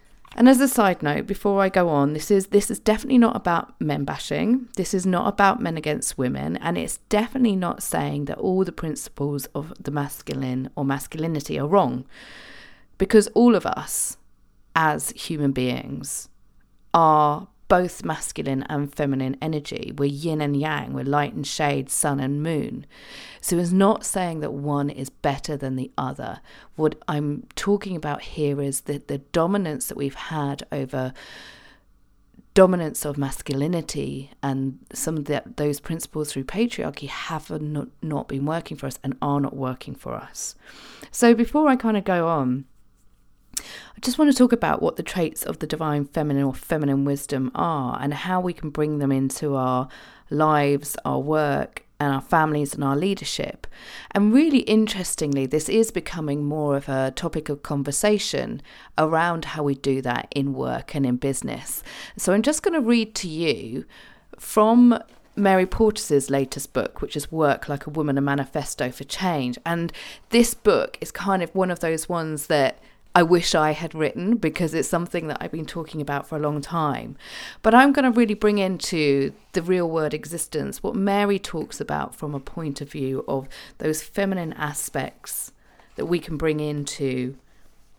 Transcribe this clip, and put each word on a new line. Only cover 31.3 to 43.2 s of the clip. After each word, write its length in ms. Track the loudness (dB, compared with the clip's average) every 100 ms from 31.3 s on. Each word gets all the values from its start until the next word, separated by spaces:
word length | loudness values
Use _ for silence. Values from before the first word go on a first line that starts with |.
| -20 -20 -20 -20 _ _ _ _ _ _ -20 0
dominance 520 | 6 6 6 -2 -4 -4
of 120 | -2
masculinity 1120 | -4 -4 -4 -2 0 -2 -4 -6 -6 -8 -12 -6
and 360 | -4 -2 -2 -6 -12
some 240 | -8 -4 -4
of 80 | -2
the, 160 | -4 -4 -4
those 240 | -2 -2
principles 540 | -6 -8 -6 -6 -6
through 100 | -6
patriarchy 640 | -6 -2 -2 -2 -6 -8 -10
have 420 | -10 -8 -8 -8
not, 380 | -8 -6 -6 -8 -8
not 260 | -6 -6 -4
been 180 | -4 -2
working 300 | -4 -6 -8
for 120 | -8
us 120 | -8
and 140 | -8 -4
are 180 | 0 0
not 160 | 0 -4
working 400 | -6 -6 -10 -12
for 180 | -10
us. 420 | -10 -10 -12 -12 -12 -20 -20 -20 -20 -14
So 240 | 4 6
before 360 | 6 4 4 4
I 80 | 4
kind 180 | 2 0
of 80 |
go 240 | 2 2 2
on, 380 | 2 0 -2 -6 -18 -20 _ -20 _